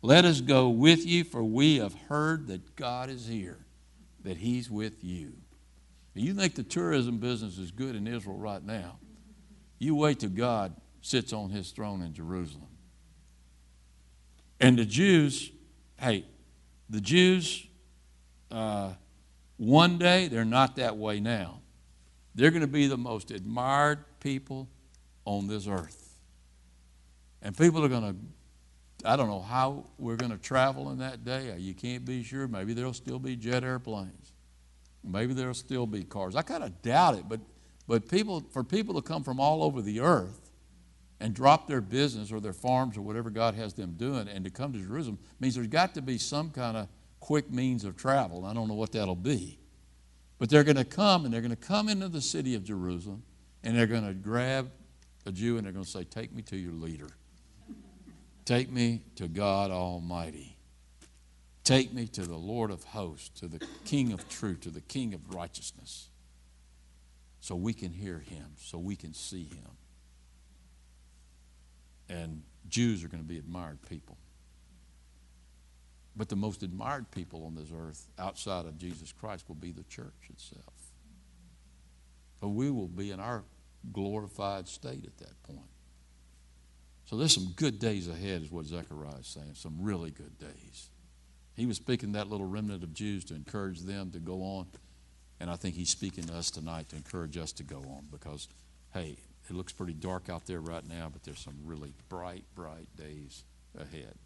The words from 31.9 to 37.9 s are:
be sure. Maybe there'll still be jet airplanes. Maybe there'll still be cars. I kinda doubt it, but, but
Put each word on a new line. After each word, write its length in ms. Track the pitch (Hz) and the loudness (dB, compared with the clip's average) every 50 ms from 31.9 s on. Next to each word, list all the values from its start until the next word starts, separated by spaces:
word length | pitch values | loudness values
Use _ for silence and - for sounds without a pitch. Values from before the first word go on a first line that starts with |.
| 123 123 123 | -4 -4 -4
be 180 | 123 127 127 117 | -6 -6 -6 -6
sure. 240 | 107 131 135 135 131 | -6 -6 -4 -4 -4
Maybe 260 | 117 98 95 104 117 | -4 -4 -4 -4 -4
there'll 200 | 117 123 127 123 | -4 -4 -4 -6
still 260 | - - 127 123 127 | -6 -8 -8 -8 -6
be 160 | 131 131 127 | -6 -6 -6
jet 280 | 120 110 117 123 127 123 | -6 -4 0 0 0 0
airplanes. 680 | 131 127 127 123 120 110 101 95 92 92 - - - - - - - - - - - - - - - - - - | 0 -4 -4 -4 -6 -6 -6 -8 -8 -12 -18 -20 -20 -20 -20 -20 -20 -20 -20 -20 -20 -20 -20 -20 -20 -20 -18 -10
Maybe 300 | - 90 98 113 123 131 | -6 -2 -2 0 0 0
there'll 200 | 127 127 127 123 | -2 -2 -4 -4
still 320 | 123 - - 135 127 120 | -6 -6 -4 -2 -2 -2
be 180 | 113 107 104 92 | -2 -2 -4 -6
cars. 320 | - - 104 98 92 92 | -6 -6 -6 -4 -2 0
I 80 | 135 160 | -2 -2
kinda 260 | - 269 339 247 127 90 - | -2 -4 -6 -6 -6 -10 -6
doubt 340 | - 117 123 143 180 170 131 | -2 4 6 8 8 8 6
it, 120 | 98 78 95 | 2 -2 -6
but, 140 | 113 113 110 - - - - - - - - | -8 -8 -8 -12 -20 -20 -20 -20 -20 -20 -4
but 200 | - | 2